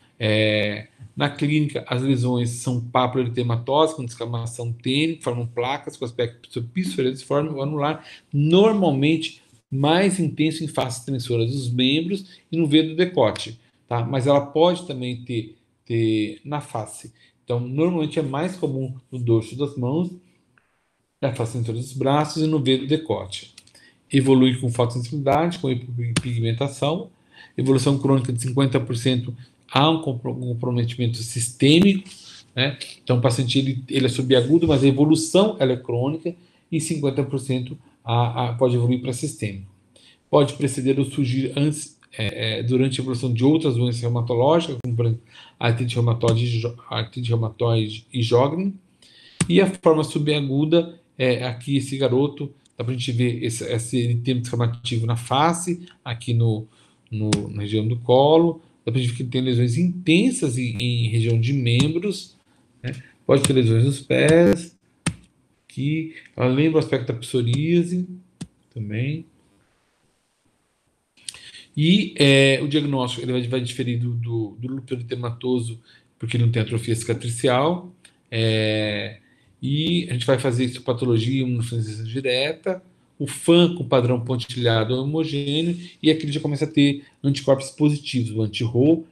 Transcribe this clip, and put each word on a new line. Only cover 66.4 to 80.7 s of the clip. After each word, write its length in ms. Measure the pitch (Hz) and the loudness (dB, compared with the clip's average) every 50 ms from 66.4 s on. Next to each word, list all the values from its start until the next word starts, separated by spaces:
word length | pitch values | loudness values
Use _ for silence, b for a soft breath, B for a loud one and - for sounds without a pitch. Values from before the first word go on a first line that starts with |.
| 123 127 127 | 2 2 4
lembra 220 | 135 151 160 160 | 4 4 4 4
o 40 | 156 | 2
aspecto 320 | 127 - 143 127 120 127 | 2 2 0 -2 -2 -4
da 60 | 117 117 | -6 -6
psoríase 880 | - - - 127 117 117 123 139 151 165 175 175 170 175 180 180 180 185 180 - - _ _ - - - _ _ _ _ | -6 -4 -2 0 0 0 0 0 2 2 2 2 2 2 -2 -4 -4 -6 -8 -16 -20 _ _ -18 -18 -18 _ _ _ _
também. 540 | - 120 107 104 104 110 127 139 151 165 165 - _ _ _ _ _ _ _ _ _ _ _ _ _ _ _ _ _ _ _ _ _ _ _ _ _ _ _ _ _ _ _ _ _ _ _ _ _ B B B B B B B B B B B _ | -12 -10 -8 -6 -4 -4 -2 -2 -4 -6 -8 -14 _ _ _ _ _ _ _ _ _ _ _ _ _ _ _ _ _ _ _ _ _ _ _ _ _ _ _ _ _ _ _ _ _ _ _ _ _ B B B B B B B B B B B _
E, 380 | 147 151 165 180 214 202 - - - | 0 4 4 4 4 2 0 0 4
é, 420 | 147 139 139 135 135 135 135 131 | 4 6 8 8 6 6 4 2
o 60 | 143 147 | 0 0
diagnóstico, 560 | 139 156 143 143 139 131 123 120 - 120 120 | 0 0 0 0 -2 -2 -2 -4 -4 -6 -6
ele 80 | 127 | -4
vai, 100 | 123 127 123 117 | -2 -2 -2 -2
vai 140 | 131 131 | -2 -2
diferir 380 | 123 117 - - 127 120 120 117 | -4 -4 -6 -6 -4 -2 -2 -2
do, 140 | 120 120 120 | -2 -2 -4
do, 440 | 117 117 120 117 113 110 101 98 110 | -4 -6 -4 -4 -4 -6 -6 -8 -10
do 80 | 117 127 | -10 -8
lúpus 240 | 135 135 - - | -8 -10 -8 -8
eritematoso, 880 | 135 123 120 117 127 123 123 120 120 120 - 127 127 123 117 113 113 113 b b b b b b _ _ | -8 -8 -8 -8 -8 -8 -6 -8 -8 -6 -4 -2 -2 -2 -2 -4 -10 -14 b b b b b b _ _
porque 180 | - 117 - 120 | -8 -4 0 2
ele 60 | 120 | 2
não 80 | 117 | 2
tem 100 | 117 117 | 2 0
atrofia 320 | 107 110 117 113 - - 110 | 0 -2 -2 -4 -2 -2 -4
cicatricial, 1000 | 113 - - 113 - - 120 117 - - 131 123 127 139 160 180 175 180 - - b b b b b _ _ | -2 -2 -4 -4 -4 -4 -6 -4 -2 0 2 2 2 2 2 0 -2 -6 -12 -20 b b b b b _ _
é, 920 | 117 113 113 110 110 110 110 107 107 107 107 107 104 101 104 104 110 b b b b b b b b _ | -4 0 0 2 2 2 0 0 0 0 -2 -2 -4 -4 -6 -8 -12 b b b b b b b b _
e 480 | - 131 139 151 156 165 175 175 170 - | -6 -4 -2 -2 0 0 -2 -2 -2 -4
a 40 | 123 | -4
gente 140 | 123 - - | -2 0 0
vai 100 | 135 120 | 0 2
fazer 280 | 127 135 117 120 131 | 2 0 0 0 0
histopatologia, 760 | 123 | -2